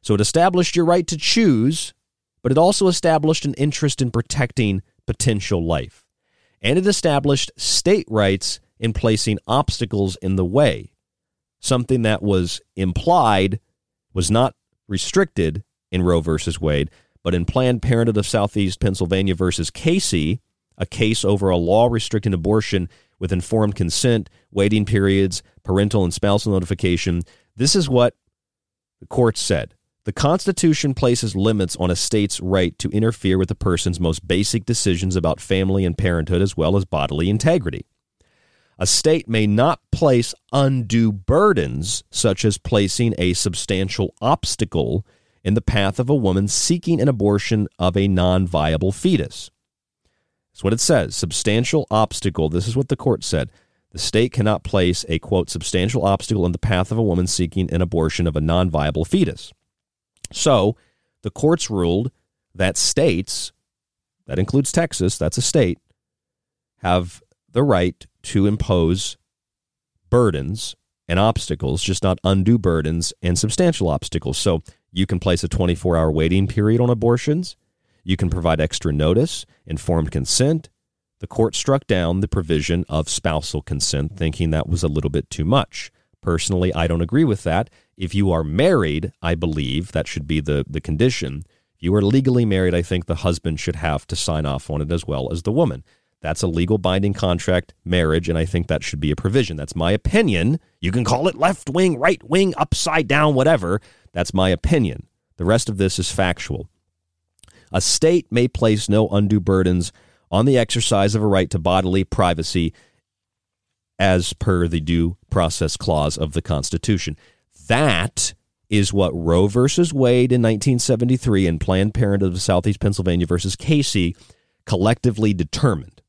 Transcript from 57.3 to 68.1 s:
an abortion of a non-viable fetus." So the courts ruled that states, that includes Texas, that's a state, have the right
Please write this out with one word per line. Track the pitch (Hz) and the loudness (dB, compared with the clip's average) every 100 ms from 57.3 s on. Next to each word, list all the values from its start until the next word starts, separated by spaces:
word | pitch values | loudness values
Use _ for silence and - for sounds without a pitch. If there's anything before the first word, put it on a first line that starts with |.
| - 85 95 90 | -2 -2 -2 -2
an | 85 | 0
abortion | 87 85 80 - 85 | 0 0 0 0 -2
of | 76 | 0
a | |
non-viable | 78 85 92 78 73 71 | 0 2 2 0 2 2
fetus." | 80 196 135 71 - _ _ _ _ _ _ _ - | 2 0 0 -4 -16 _ _ _ _ _ _ _ -16
So | - 160 123 101 - _ _ _ _ | -2 2 4 2 -2 _ _ _ _
the | 104 | -12
courts | - 151 165 - | -2 0 0 -2
ruled | 101 85 90 127 _ _ _ _ - | 0 0 0 -2 _ _ _ _ -2
that | 92 - | -2 0
states, | - - 156 87 95 - - _ _ _ _ _ _ _ - | -2 2 2 0 -4 -10 -10 _ _ _ _ _ _ _ -8
that | 71 | -4
includes | 98 135 135 | 0 0 0
Texas, | - 165 - 92 - | -2 -2 -2 -4 -2
that's | 78 - | -4 -2
a | |
state, | - 160 98 - _ _ _ _ _ _ _ _ _ _ | 0 0 0 -2 _ _ _ _ _ _ _ _ _ _
have | 90 90 90 - _ _ _ | 0 0 0 -12 _ _ _
the | 117 | 0
right | 143 95 90 - - | 2 4 2 -2 -20